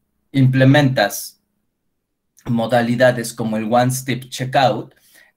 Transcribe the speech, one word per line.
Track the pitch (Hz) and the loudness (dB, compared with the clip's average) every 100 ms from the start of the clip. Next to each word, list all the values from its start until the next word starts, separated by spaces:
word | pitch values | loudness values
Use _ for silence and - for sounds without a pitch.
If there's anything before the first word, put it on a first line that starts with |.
| _ _ _ | _ _ _
implementas | 139 131 131 131 147 139 123 101 - - - _ _ _ _ _ _ _ _ _ _ - | 0 2 4 4 4 2 0 -2 -4 -14 -18 _ _ _ _ _ _ _ _ _ _ -6
modalidades | 117 113 120 117 123 127 117 113 | -4 0 0 0 2 2 2 -6
como | - 110 110 | -8 -6 -4
el | 110 | 0
One | 120 127 | 0 0
Step | 131 - 131 - | -2 -6 -8 -8
Checkout, | - 127 139 123 117 - _ _ _ _ | -10 -4 0 0 0 -8 _ _ _ _